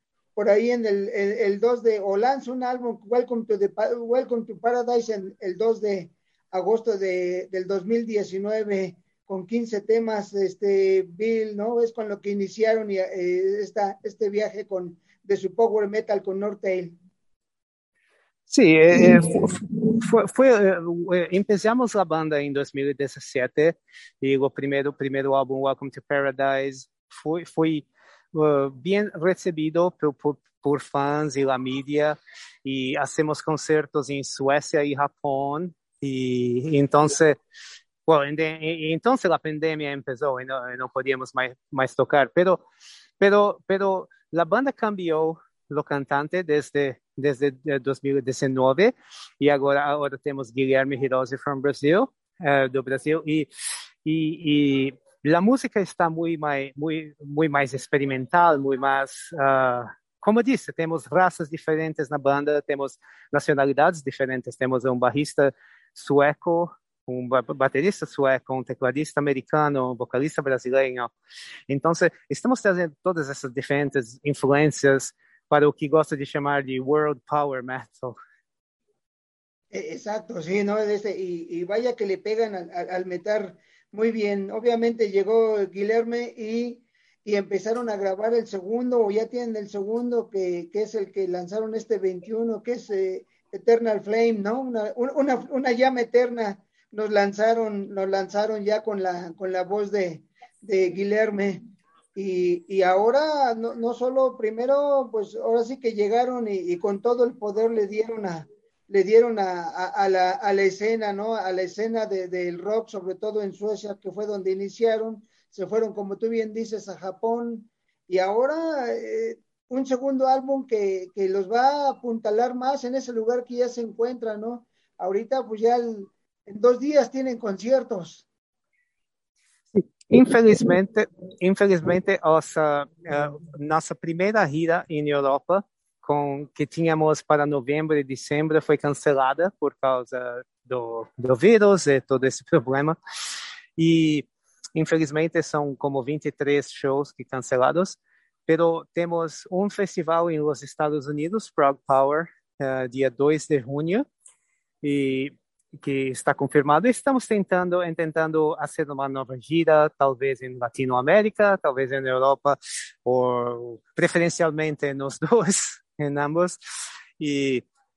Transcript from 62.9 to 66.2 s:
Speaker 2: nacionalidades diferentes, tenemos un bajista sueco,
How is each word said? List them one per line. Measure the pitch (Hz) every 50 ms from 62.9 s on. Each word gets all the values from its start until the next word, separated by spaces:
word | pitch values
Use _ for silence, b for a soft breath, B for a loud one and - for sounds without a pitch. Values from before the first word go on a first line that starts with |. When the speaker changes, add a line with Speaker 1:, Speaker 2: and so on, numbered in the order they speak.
| - _ b b b b b b
Speaker 2:
nacionalidades | b 143 - - 147 139 139 139 135 139 151 180 175 156 135
diferentes, | 135 - - 135 127 131 127 - 123 -
tenemos | - 131 127 131 123 117
un | 131 123 123
bajista | 127 123 113 143 151 - - - 143 135 - b b b b b b b b
sueco, | b - - 139 143